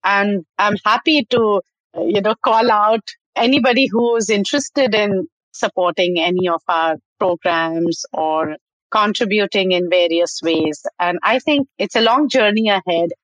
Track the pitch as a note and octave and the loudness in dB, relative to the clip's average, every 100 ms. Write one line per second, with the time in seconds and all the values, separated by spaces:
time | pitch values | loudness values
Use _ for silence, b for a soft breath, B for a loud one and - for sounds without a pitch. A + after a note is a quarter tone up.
0 | F#3 G3+ G3+ G3+ - - G#3 G3+ G#3 A#3 | 2 0 0 -2 -4 -2 0 0 0 0
1 | E4 D4+ A#3 A#3+ A3 G3+ - _ _ - | 2 0 2 0 2 0 -4 _ _ -6
2 | A3+ G3+ G3+ A3 - A3+ A#3+ G#3+ G#3+ A3+ | -2 0 0 0 2 2 4 4 2 0
3 | - - _ - A#3 C#4 B3 A#3+ C4+ G#3+ | -4 -20 _ -2 0 2 2 2 0 0
4 | A#3+ A#3 G#3 G#3 G3 C#4+ - - C4 G#3+ | 0 0 0 -2 0 -2 -2 -2 0 2
5 | G#3 F#3+ B3 _ _ - G#3+ - F3+ E3+ | 0 -2 -4 _ _ -6 -6 0 -2 0
6 | F3+ F3 E3+ F3+ F3+ E3 - E3+ E3 D#3 | -2 0 0 0 -2 -2 -2 -2 0 -4
7 | _ _ F#3+ F3 F3+ E3 E3 E3 E3+ E3+ | _ _ -2 -2 -2 -2 -2 -2 -2 -4
8 | - - D#3+ D#3+ D#3+ D3+ _ _ _ G#3+ | -8 -4 -2 -2 -4 -8 _ _ _ -2
9 | G#3 G3 A3 G#3 G3+ G3+ F#3 F3+ F3+ F3+ | 0 -2 -2 0 0 0 0 0 2 2
10 | F3 E3+ E3+ - D#3+ D#3+ D#3+ D3 - _ | 2 0 -2 -2 -2 0 -2 -4 -12 _
11 | F3 F3 G3 B3 D#4 C#4+ C4+ _ G#3 A#3 | -4 -2 -2 -2 0 -2 -2 _ -4 0
12 | A3+ B3+ D4 C4 G#3+ G#3+ A3 G3 F#3 E3+ | 2 2 2 2 2 2 0 0 0 -2
13 | E3+ E3+ | -2 -6